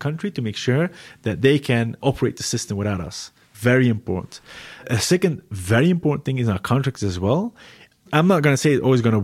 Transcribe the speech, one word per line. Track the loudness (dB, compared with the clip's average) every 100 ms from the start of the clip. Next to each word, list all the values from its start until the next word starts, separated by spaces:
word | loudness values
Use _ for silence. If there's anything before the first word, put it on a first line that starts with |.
| -6
country | -6 -6
to | -6
make | -6 -4
sure | -2 0 0 -6 -20 -10
that | -6 0
they | 2 2
can | 2 0 -2 -4
operate | -4 0 -2 -4
the |
system | -6 -6 -4 -4
without | -2 -4
us. | -6 -12 -16 _ _
Very | -2 2 4 4
important. | 0 -4 -6 -8 -16 -20 -20 -20 -16 -6
A | -4
second | 0 0 0 -2 -8
very | -8 0 2 4
important | 2 0 -2 -2
thing | -2
is | 0
our | 0
contracts | 0 0 0 -4
as | -4 -2
well. | 0 0 -2 -8 -20 -20 -20 _ _
I'm | 2 4
not | 4
gonna | 2 2
say | 2
it's | 2
always | 4 4
gonna | 4 2